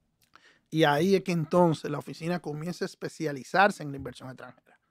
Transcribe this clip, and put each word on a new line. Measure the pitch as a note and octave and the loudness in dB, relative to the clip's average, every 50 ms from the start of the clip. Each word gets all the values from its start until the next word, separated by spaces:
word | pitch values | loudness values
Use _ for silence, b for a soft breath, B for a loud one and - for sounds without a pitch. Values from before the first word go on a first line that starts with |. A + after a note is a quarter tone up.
| _ _ _ _ _ _ b b b b b b b _ | _ _ _ _ _ _ b b b b b b b _
Y | - D#3+ D#3+ | 2 4 4
ahí | D3 C#3+ D3 E3+ G3 G3 | 4 4 4 4 2 2
es | F#3 F#3+ | 2 2
que | - | 0
entonces | F3 E3+ D3+ - - F3+ F3 E3+ D3+ - - D#3 | -2 -2 0 2 4 4 6 4 4 0 -4 -6
la | D3 | -8
oficina | C#3+ - - C3+ - D#3+ E3 F3+ E3+ | -8 -8 -10 -12 -10 -6 -6 -6 -6
comienza | - D#3 D3 D3+ D#3 F3 E3+ - G3 | -6 -8 -10 -8 -8 -8 -6 -6 -8
a | |
especializarse | - - - - D#3 - - D#3+ D3 C#3+ C3+ A#2 - - F3+ G3 G#3 F#3+ - D#3 | -8 -8 -10 -12 -12 -8 -6 -6 -6 -6 -8 -8 -2 2 4 4 4 2 -2 -10
en | C#3+ | -10
la | C#3 | -10
inversión | C3+ - B2 B2+ - B2 C3 | -10 -12 -12 -14 -14 -16 -16
extranjera. | B2+ - B2 B2 - _ _ _ _ _ _ _ | -16 -16 -18 -20 -20 _ _ _ _ _ _ _